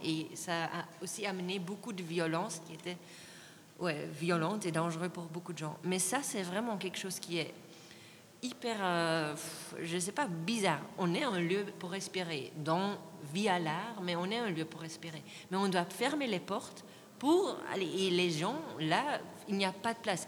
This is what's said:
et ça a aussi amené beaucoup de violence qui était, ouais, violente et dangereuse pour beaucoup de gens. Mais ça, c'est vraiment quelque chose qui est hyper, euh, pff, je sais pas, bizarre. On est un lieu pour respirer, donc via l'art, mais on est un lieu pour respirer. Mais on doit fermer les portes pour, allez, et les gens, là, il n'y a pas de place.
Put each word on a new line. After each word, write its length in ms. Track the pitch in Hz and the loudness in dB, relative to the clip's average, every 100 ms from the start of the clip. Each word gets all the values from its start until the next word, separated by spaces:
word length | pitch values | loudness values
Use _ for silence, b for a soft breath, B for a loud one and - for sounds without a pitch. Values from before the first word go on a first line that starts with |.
et 260 | - 160 160 | -2 -2 -2
ça 300 | - - 170 165 | -6 -2 0 0
a 200 | 175 - - | -2 -6 -8
aussi 240 | 180 - 202 | -8 -4 -2
amené 320 | 185 180 196 | -2 -2 -2
beaucoup 340 | 175 202 240 | -2 -6 -6
de 80 | 190 | -6
violence 580 | 170 170 165 165 196 - - | -2 2 2 2 0 -4 -10
qui 80 | |
était, 240 | 160 180 175 B B B B B B B - | -10 -8 -8 B B B B B B B -2
ouais, 280 | 175 151 156 151 | 0 0 -2 -2
violente 480 | 170 170 160 214 196 | 2 4 4 2 0
et 60 | |
dangereuse 380 | 160 170 160 180 | 2 2 2 -2
pour 120 | 170 165 | -4 -8
beaucoup 260 | 165 180 | -8 -6
de 60 | 160 | -6
gens. 200 | 156 - | -6 -4
Mais 160 | 180 185 | 0 2
ça, 200 | 180 254 | 2 0
c'est 200 | 285 220 | 0 -2
vraiment 340 | 180 185 240 202 | 0 0 0 -2
quelque 200 | 185 180 | -2 -4
chose 220 | 190 180 | -4 -6
qui 200 | - 170 | -2 0
est 140 | 151 - - B B B B B B - | -2 -6 -16 B B B B B B -8
hyper, 360 | 254 247 240 214 | -8 -4 -2 0
euh, 540 | 190 170 165 165 151 | 2 4 4 4 2
pff, 420 | 147 - - - - | -2 -8 -10 -10 -6
je 140 | 165 175 | -2 0
sais 160 | 180 | 0
pas, 140 | 202 269 | 0 0
bizarre. 520 | 165 165 233 190 147 - - | 0 0 2 4 4 0 0
On 160 | 175 | 2
est 100 | 185 | 4
un 160 | 277 185 | 2 2
lieu 240 | 170 196 196 - | 4 2 0 -4
pour 120 | 180 | -6
respirer, 640 | 190 - 190 175 151 120 160 | -4 -4 -4 -2 -2 -4 -4
donc 420 | 151 165 196 202 - - 147 | 2 4 2 -2 -8 -12 -4
via 260 | 165 214 180 | 2 4 4
l'art, 420 | 160 160 220 214 | 2 0 -2 -4
mais 140 | 180 170 | -2 0
on 160 | 185 | 0
est 60 | 226 | 0
un 120 | 226 | 0
lieu 140 | 160 | 0
pour 160 | 156 160 | -2 -6
respirer. 440 | 160 - 165 156 - B B | -10 -10 -10 -10 -12 B B
Mais 60 | 185 | 2
on 100 | 196 | 4
doit 160 | 180 | 4
fermer 440 | 175 - 240 302 269 | 2 2 2 2 2
les 120 | 185 | 0
portes 460 | - 190 - - - B B - | 0 -4 -4 -12 -16 B B 0
pour, 380 | 269 349 370 - - | 6 6 6 0 -4
allez, 120 | 151 175 | -2 0
et 240 | 165 190 | 2 6
les 180 | 175 180 | 6 6
gens, 300 | 156 180 285 320 120 | 4 2 0 -4 -2
là, 400 | 156 180 285 254 - - - | 4 4 4 0 -4 -10 -2
il 80 | 196 | 2
n'y 80 | 196 | 2
a 80 | |
pas 200 | 185 233 | 2 -2
de 60 | 226 | -2
place. 260 | 220 180 | 0 0